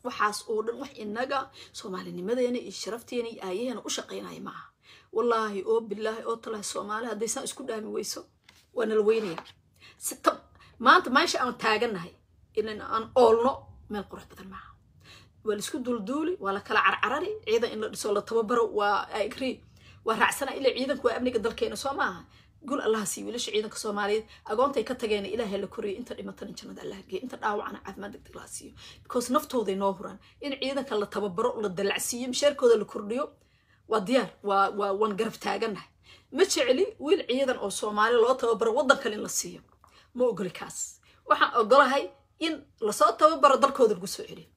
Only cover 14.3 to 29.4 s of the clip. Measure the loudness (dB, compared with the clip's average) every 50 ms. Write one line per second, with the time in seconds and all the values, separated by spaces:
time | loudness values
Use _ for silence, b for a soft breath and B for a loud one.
14.3 | -20 -20 -18 -16 -16 -18 -18 -20 -20 _ _ _ _ B B B B B B B
15.3 | _ _ -4 -4 -4 -4 -4 -6 -6 -6 -4 -4 -4 -4 -4 -4 -4 -4 -2 -4
16.3 | -4 -4 -4 -4 -4 -4 -4 0 0 2 4 4 2 2 0 -2 -2 -2 -2 -4
17.3 | -6 -6 -2 0 2 2 2 0 -2 -4 -6 -6 -6 -6 -4 -2 0 -2 -2 0
18.3 | 0 0 2 2 2 2 2 2 2 0 2 2 2 0 0 -2 -4 -4 -4 -4
19.3 | -4 -4 -4 -4 -6 -6 b b b b b b b b -2 -2 2 2 2 2
20.3 | 2 0 -4 -4 -4 0 0 2 2 2 0 -2 0 0 0 0 0 0 0 0
21.3 | 0 0 -2 -2 -2 -2 -2 -2 -2 -4 -4 -4 -2 0 -2 -2 -2 -6 -14 b
22.3 | b b b b _ _ -8 -6 -4 -2 0 0 0 0 0 -4 -6 -6 -8 -8
23.3 | -8 -6 -6 -4 -2 -2 -2 -4 -6 -8 -6 -4 -4 -2 0 0 0 0 -2 B
24.3 | B B B -4 0 2 2 2 2 0 -2 -2 -4 -4 -2 -2 -2 -2 -2 -4
25.3 | -4 -4 -4 -2 -4 -4 -6 -6 -8 -6 -6 -6 -6 -8 -10 -12 -12 -12 -12 -12
26.3 | -12 -12 -14 -14 -14 -14 -16 -16 -14 -12 -12 -12 -12 -12 -10 -10 -10 -10 -8 -10
27.3 | -10 -6 -4 -4 -4 -4 -6 -8 -10 -12 -14 -14 -12 -12 -12 -12 -14 -16 -20 -20
28.3 | -18 -18 -16 -14 -16 -16 -16 -18 B B B B B B B -4 -2 -2 0 2
29.3 | 2 2